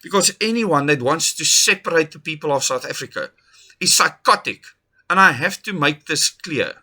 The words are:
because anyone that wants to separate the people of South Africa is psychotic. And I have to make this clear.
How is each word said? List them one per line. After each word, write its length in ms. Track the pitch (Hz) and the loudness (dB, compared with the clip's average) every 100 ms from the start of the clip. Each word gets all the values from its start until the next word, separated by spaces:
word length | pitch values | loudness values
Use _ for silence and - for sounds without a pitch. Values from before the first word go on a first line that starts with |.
because 340 | - 202 196 196 | -2 0 0 0
anyone 460 | 214 226 220 151 139 | -2 -2 0 0 2
that 140 | 147 | 0
wants 320 | 123 160 156 - | 2 0 -2 -2
to 100 | 151 | 2
separate 640 | - - 196 - 170 156 | 2 4 0 0 0 0
the 80 | 156 | -4
people 320 | 156 156 156 | -14 -10 -2
of 120 | 139 | -2
South 220 | 131 127 139 | 0 -4 -6
Africa 460 | 143 135 - 71 _ _ _ - _ | -10 -10 -10 -12 _ _ _ -20 _
is 160 | 185 - | 0 4
psychotic. 720 | 220 - - 208 - 107 - _ _ _ _ | 2 0 0 0 0 -10 -12 _ _ _ _
And 100 | 180 | 4
I 120 | 190 | 4
have 300 | 135 160 196 | 4 -4 -6
to 100 | - | -8
make 320 | 196 143 151 - | -2 0 -2 -4
this 240 | 151 - | -2 -2
clear. 460 | - - 151 82 - | -4 -10 -4 -4 -6